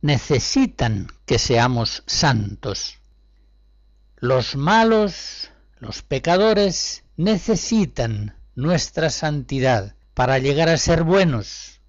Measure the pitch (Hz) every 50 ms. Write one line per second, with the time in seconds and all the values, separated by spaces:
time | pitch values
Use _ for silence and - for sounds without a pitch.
0 | - 147 147 123 - - 151 127 - - - 269 269 - - - 135 117 110 101
1 | - - - - _ - 135 117 - - 127 117 117 127 127 120 113 104 - -
2 | - - - - - 151 131 113 104 98 101 - - - 98 - - - - _
3 | _ _ _ _ _ _ _ _ _ _ _ _ _ _ _ _ _ _ _ _
4 | _ _ _ _ - 120 131 127 117 - - 139 143 165 208 226 226 226 226 220
5 | 214 202 165 - - - - - - - - _ _ _ _ _ - 107 107 -
6 | - _ 143 135 - 165 175 185 208 220 214 196 202 196 165 - - - - -
7 | _ _ _ - 160 202 220 180 - - 226 175 - - 226 220 196 143 - -
8 | 123 113 110 104 104 104 - - - - _ - 127 156 180 156 - - - -
9 | 160 160 - - - 156 151 147 127 - 135 135 131 131 127 110 95 101 - _
10 | _ _ _ - 127 123 135 135 131 139 143 147 165 165 165 151 - 160 170 160
11 | 165 160 180 196 190 170 139 113 98 - - - - - - _ _